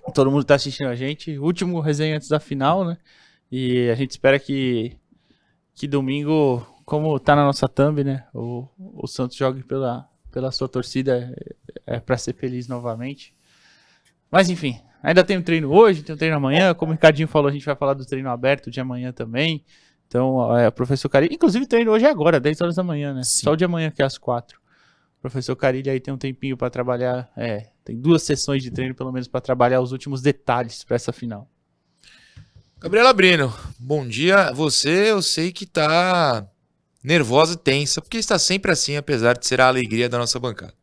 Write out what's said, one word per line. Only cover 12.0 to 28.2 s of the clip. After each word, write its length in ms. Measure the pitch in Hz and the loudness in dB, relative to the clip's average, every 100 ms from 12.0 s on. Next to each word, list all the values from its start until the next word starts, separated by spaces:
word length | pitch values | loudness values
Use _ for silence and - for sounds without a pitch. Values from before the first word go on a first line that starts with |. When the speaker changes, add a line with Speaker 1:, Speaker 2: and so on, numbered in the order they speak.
Speaker 1:
pra 180 | - 127 | -4 -4
ser 160 | - | -4
feliz 340 | 131 131 123 123 | -8 -8 -8 -10
novamente. 680 | 123 120 113 123 143 - _ _ _ _ _ _ _ _ _ _ | -8 -8 -8 -10 -12 -18 _ _ _ _ _ _ _ _ _ _
Mas 180 | 165 185 | 2 2
enfim, 320 | 175 143 117 _ _ | 0 -4 -6 _ _
ainda 200 | - 175 | 2 4
tem 140 | 185 196 | 4 2
um 60 | |
treino 280 | 175 165 147 | 0 -2 2
hoje, 300 | 160 226 170 | 6 6 6
tem 140 | 147 151 | -4 -4
um 20 | |
treino 200 | 160 156 | -2 0
amanhã. 360 | 135 151 185 | 2 4 4
Como 180 | 165 160 | 2 -2
o 40 | 160 | 6
Ricardinho 320 | 160 151 160 | 6 6 0
falou, 220 | 156 143 | 2 2
a 20 | |
gente 120 | 143 135 | 0 -6
vai 100 | 139 | -4
falar 180 | 139 | -2
do 120 | 139 127 | -2 -4
treino 240 | 135 135 | -8 -6
aberto 400 | 120 127 139 - | -2 0 0 -2
de 80 | 123 | -8
amanhã 320 | 131 123 127 | -8 -6 -8
também. 520 | 127 117 117 160 156 _ _ _ _ _ | -8 -8 -2 -2 -2 _ _ _ _ _
Então, 500 | 123 131 131 117 117 | -2 0 0 2 4
é, 120 | 117 | 4
o 20 | |
professor 380 | - 127 135 - | 2 -2 -2 2
Carilli, 260 | 139 160 294 | 2 2 2
inclusive 300 | 339 202 269 | 2 2 0
o 20 | |
treino 240 | 233 233 | 0 2
hoje 140 | 220 254 | 4 4
é 40 | |
agora, 300 | 277 151 156 | 4 2 2
dez 200 | 135 156 | 2 -2
horas 140 | 175 170 | -2 -2
da 40 | |
manhã, 300 | 180 151 143 | -4 -4 -6
né? 80 | 135 | -6
Speaker 2:
Sim. 220 | 123 - | -4 -2
Speaker 1:
Só 80 | - | 0
o 40 | 156 | 0
de 100 | 180 | 0
amanhã, 260 | 170 160 | 0 -4
que 100 | 151 | -2
é 40 | 135 | -2
às 120 | - | -2
quatro. 400 | - 120 - _ _ _ _ _ _ _ | -4 -4 -6 _ _ _ _ _ _ _
O 20 | |
professor 320 | 131 127 123 131 | -10 -8 -6 -2
Carilli 340 | 135 131 135 | 0 0 -2
aí 100 | 135 | -4
tem 140 | 127 | -4
um 40 | 135 | -8
tempinho 380 | 135 131 135 127 | -8 -8 -8 -4
pra 140 | 127 | -6
trabalhar, 600 | 127 123 123 123 123 123 - | -4 -4 -2 -2 -4 -8 -10
é, 320 | 117 104 110 _ | -6 -6 -10 _
tem 160 | - 113 | -14 -6
duas 240 | 135 165 | 2 2